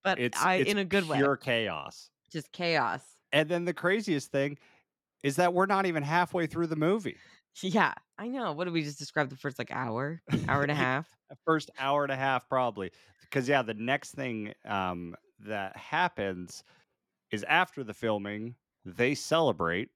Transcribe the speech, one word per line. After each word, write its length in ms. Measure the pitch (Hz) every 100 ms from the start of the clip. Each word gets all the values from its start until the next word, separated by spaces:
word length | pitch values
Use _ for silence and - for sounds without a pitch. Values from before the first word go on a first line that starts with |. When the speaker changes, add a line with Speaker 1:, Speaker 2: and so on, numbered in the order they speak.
Speaker 1:
But 160 | 190 185
Speaker 2:
It's, 200 | 123 -
Speaker 1:
I, 140 | 175 185
Speaker 2:
it's 160 | -
Speaker 1:
in 60 | 208
a 80 | 185
good 220 | 196 160
way. 100 | 139
Speaker 2:
pure 200 | 139 139
chaos. 720 | 135 117 107 78 69 - - _ _ 160
Speaker 1:
Just 160 | -
chaos. 640 | - 175 160 117 120 - _ _
Speaker 2:
And 160 | 143 156
then 160 | 175
the 100 | 175
craziest 560 | 156 175 208 208 147 -
thing 280 | 139 139 147 - _ _ _ _ _
is 140 | 139 135
that 160 | 175
we're 120 | 180 190
not 180 | 196 190
even 180 | 160
halfway 440 | 143 170 175 180 156
through 200 | 160 165
the 80 | 156
movie. 420 | 156 220 156 - - - _ -
Speaker 1:
Yeah, 320 | 185 214 156 - _ -
I 100 | 220
know. 240 | 269 214
What 140 | 147 180
did 80 |
we 100 | 165
just 160 | 147 143
describe 300 | 143 160 135
the 80 | 131
first, 200 | 143 127
like, 140 | 120
hour, 500 | - 127 113 139 165 -
Speaker 2:
<laughs> 220 | - -
Speaker 1:
hour 120 | 139
and 80 | 143
a 20 |
Speaker 2:
Like, 80 | 147
Speaker 1:
half? 360 | 127 131 160 _ _
Speaker 2:
the 80 | 139 -
first 260 | 160 - -
hour 240 | 135 143
and 80 | 139
a 60 | 135
half, 320 | 135 127 -
probably. 420 | 131 123 101 92 _ _ _ _
'Cause, 160 | 139 127
yeah, 140 | 143
the 120 | 113
next 380 | 107 120 139 - -
thing, 380 | 131 110 104 - -
um, 500 | 101 92 90 85 85 _ _
that 380 | 104 107 95 107
happens 840 | - 147 180 - 98 90 87 - _ _ _ _ _ _ _
is 120 | 107 -
after 380 | 160 180 -
the 100 | 113
filming, 600 | 101 117 104 101 104 113 123 _ _ 92
they 300 | 87 123 143
celebrate 760 | - 160 151 80 82 90 -